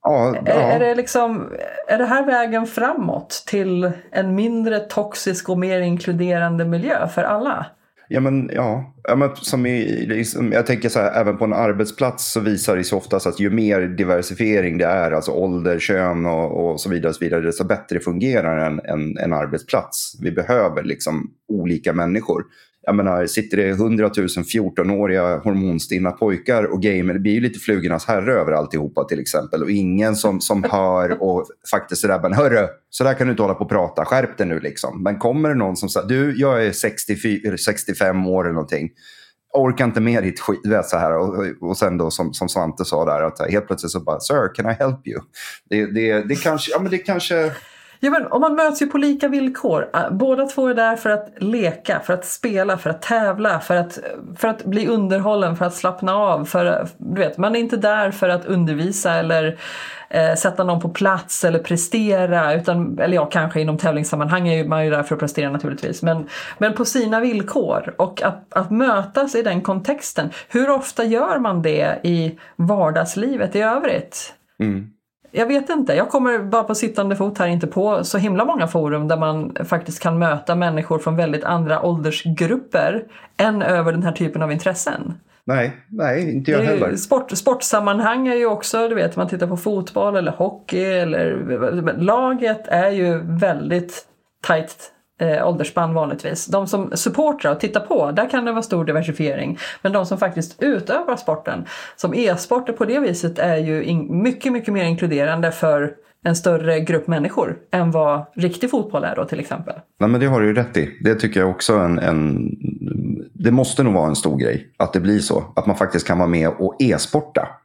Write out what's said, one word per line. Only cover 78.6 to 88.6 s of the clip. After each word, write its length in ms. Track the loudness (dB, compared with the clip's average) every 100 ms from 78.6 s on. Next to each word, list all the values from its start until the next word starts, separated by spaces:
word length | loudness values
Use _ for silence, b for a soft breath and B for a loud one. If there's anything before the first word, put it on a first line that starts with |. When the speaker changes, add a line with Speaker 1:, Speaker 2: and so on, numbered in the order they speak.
| 0
Speaker 2:
forum 400 | 0 0 0 0
där 100 | 0
man 380 | 0 -2 -4 -6 -2
faktiskt 340 | -2 -2 -4
kan 200 | -2 2
möta 360 | 2 0 0 0
människor 440 | 0 0 -2 -2
från 160 | 0 0
väldigt 280 | 0 0
andra 380 | 0 0 2 0
åldersgrupper 1200 | 0 0 -2 -2 -2 0 0 0 0 0 2 0 -6 B B _
än 240 | 0 2
över 300 | 2 2 2
den 120 | 0
här 80 | 0
typen 300 | 0 -2 -2
av 100 | -2
intressen. 600 | 0 -2 -2 -4 -6 -8 -12 _ b -2
Speaker 1:
Nej, 260 | 0 0 -4 _
nej, 440 | -4 0 0 0 -2
inte 160 | 2
jag 100 | 2
Speaker 2:
Det 40 | 4
är 60 | 2
ju 40 |
Speaker 1:
heller. 120 | 2 -2
Speaker 2:
sport-, 360 | 0 0 0 -2
sportsammanhang 880 | 0 0 2 0 2 2 2 0 0
är 80 | 2
ju 100 | 2
också, 420 | 0